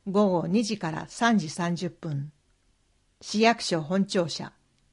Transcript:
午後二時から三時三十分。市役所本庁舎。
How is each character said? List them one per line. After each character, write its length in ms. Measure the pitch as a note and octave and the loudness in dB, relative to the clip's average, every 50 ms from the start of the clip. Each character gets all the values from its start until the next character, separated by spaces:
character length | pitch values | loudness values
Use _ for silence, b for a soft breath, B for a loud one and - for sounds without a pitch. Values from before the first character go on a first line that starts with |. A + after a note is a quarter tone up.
| - | -8
午 360 | G3+ F3+ G3+ G#3+ G3 F3+ E3+ | -2 2 4 4 4 4 2
後 60 | D3+ D#3+ | 0 2
二 180 | F3+ A3+ A#3+ | 2 0 0
時 120 | G3+ A3 G3+ | 0 -4 -4
か 140 | - D#3+ | -4 -6
ら 140 | D#3 D#3 D#3 - | -6 -6 -8 -10
三 300 | - - A#3+ A#3 A#3 G3+ | -6 0 2 4 4 4
時 120 | D#3 D#3 | 2 0
三 280 | - - F3 E3+ E3+ D#3 | -4 -4 -2 -2 -2 -2
十 120 | F3+ E3+ | -4 -6
分。 440 | - - - E3 D3 C#3 C#3+ D3+ - _ _ _ _ _ _ _ _ _ _ _ _ _ _ _ _ _ | -8 -8 -8 -6 -6 -6 -6 -8 -12 _ _ _ _ _ _ _ _ _ _ _ _ _ _ _ _ _
市 180 | - - - G#3 | -12 -4 0 4
役 220 | A3 A3+ A#3 A3+ | 4 4 4 2
所 200 | - - F#3 E3 | 0 -2 -2 -2
本 240 | D3+ C#3+ F#3 G3 G3 | -2 0 0 0 0
庁 220 | G3+ - G3 E3+ D3+ | 2 2 0 0 0
舎。 240 | - - - - - _ _ _ _ _ _ _ | -2 -8 -10 -12 -14 _ _ _ _ _ _ _